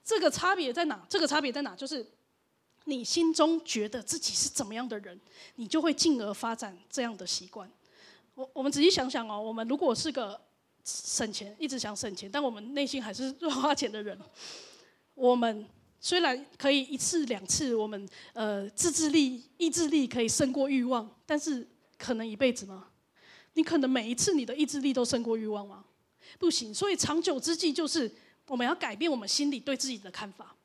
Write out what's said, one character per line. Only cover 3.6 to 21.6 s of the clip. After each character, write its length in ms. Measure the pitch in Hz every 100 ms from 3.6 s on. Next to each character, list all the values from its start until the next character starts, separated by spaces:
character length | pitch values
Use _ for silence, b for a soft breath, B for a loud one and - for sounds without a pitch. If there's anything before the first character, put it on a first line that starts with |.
| 320
觉 240 | 226 208
得 120 | 247
自 160 | - 330
己 160 | -
是 140 | 196 -
怎 180 | - 208
么 80 |
样 140 | 220 254
的 100 | 214
人， 200 | 196 180 _ B B -
你 120 | 220
就 140 | 311
会 120 | 311
进 280 | 285 339 262
而 120 | 208
发 220 | 196 233 226
展 220 | 214 180 _
这 120 | -
样 140 | 240 202
的 100 | 180
习 180 | - 185
惯。 220 | 220 190 _ B B B B B -
我， 140 | 262
我 100 | 311
们 80 | 269
仔 100 | 285
细 80 | 330
想 200 | 381 262
想 180 | 262 226
哦， 120 | 208
我 120 | 220
们 140 | 226 226
如 100 | 269
果 160 | 311
是 180 | 220 320
个 280 | 262 208 208 _ _ _ _
省 480 | - - - - 220
钱， 240 | 196 202 214
一 80 | 302
直 100 | 262
想 180 | 214 202
省 180 | 226 180
钱， 140 | 202
但 100 | 285
我 80 | 277
们 240 | 214 220
内 120 | 285 269
心 160 | 277
还 120 | 220
是 200 | 202 262 269
乱 160 | 330 262
花 180 | 277
钱 180 | 277 247
的 100 | 214
人， 160 | 208 190 - B B B B B B B B
我 220 | - 247 247
们 320 | 233 214 214 - _ _
虽 200 | - 349
然 260 | 330 254 285 -
可 140 | 277
以 100 | 285
一 160 | 269 277
次 280 | - 339 269
两 200 | 208 190
次， 300 | - 277 226
我 120 | 214
们， 200 | 202 196 B B
呃， 360 | 226 214 202 202
自 200 | - 339
制 180 | 302 311
力、 340 | 311 269 247 - _
意 120 | 330
志 180 | 339 311
力 200 | 302 254
可 140 | 247
以 60 | 226
胜 240 | - 285
过 160 | 277 269
欲 160 | 269
望， 260 | 240 247 220 - -
但 140 | 302
是 280 | 311 262